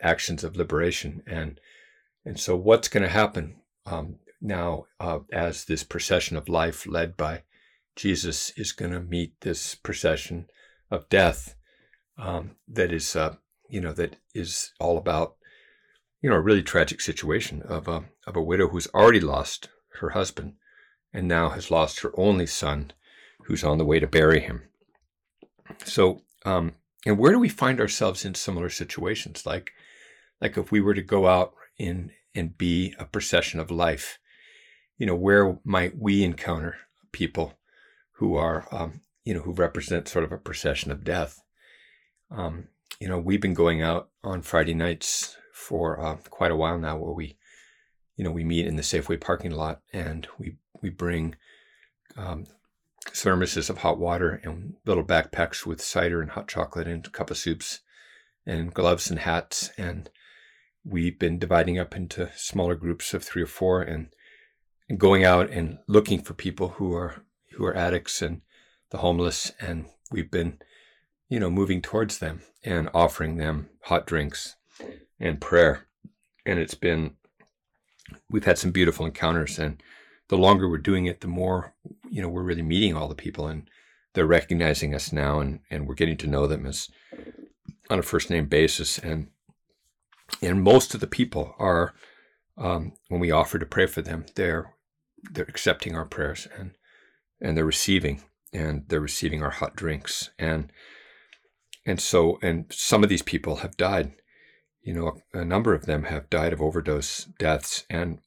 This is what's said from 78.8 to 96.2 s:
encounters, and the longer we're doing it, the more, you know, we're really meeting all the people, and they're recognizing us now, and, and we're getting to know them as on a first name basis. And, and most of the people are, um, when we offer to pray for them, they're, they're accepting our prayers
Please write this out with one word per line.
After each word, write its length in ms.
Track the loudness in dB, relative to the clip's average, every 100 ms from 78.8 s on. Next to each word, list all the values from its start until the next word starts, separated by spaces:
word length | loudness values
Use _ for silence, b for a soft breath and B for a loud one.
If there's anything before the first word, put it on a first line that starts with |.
| 4 4 -4
encounters, 520 | 0 0 0 -2 -2
and 240 | -4 -4 b b b b -2
the 100 | 6
longer 300 | 8 6 4
we're 100 | 0
doing 260 | 0 2 0
it, 160 | -4
the 60 | -6
more, 480 | -4 -2 -2 -4 _ -20 -20 -10
you 120 | -6
know, 60 | -6
we're 160 | -4
really 200 | -4 -4
meeting 320 | 0 2 2 2
all 120 | -6
the 80 | -8
people, 320 | -10 -8 -8
and 220 | -8 -14 b b b b
they're 120 | 2 6
recognizing 680 | 6 4 2 2 2 -2
us 180 | -4 -4
now, 280 | -2 0 0
and, 200 | 0 -4 _
and 180 | -8 -6
we're 60 |
getting 240 | 0 0 0
to 100 | 0
know 200 | 0 0
them 180 | 0 -4
as 240 | -8 -12 B B B B B B _ -20 -20 _
on 100 | -2
a 40 |
first 260 | 0 -2 0
name 180 | -2 2
basis. 500 | 4 4 2 -4 -4
And, 320 | -4 -6 -8 _ _ _ _ _ _ _ _ _ _ -6
and 220 | 0 6
most 300 | 10 10 8
of 60 | -4
the 80 | -4
people 480 | 0 0 -2 -6 -2
are, 340 | 2 2 2 b b b b b _ -8
um, 360 | -2 -2 -4 -12 _
when 120 | 0
we 100 | 4
offer 280 | 4 4 -2
to 60 | -2
pray 200 | 2 2
for 160 | 0
them, 240 | -6 -8 -8 -2
they're, 380 | -2 -2 -6 _ _ _ _ _ -12
they're 140 | -8 -8
accepting 500 | -2 -2 -2 -4 -8
our 100 | -8
prayers 420 | -6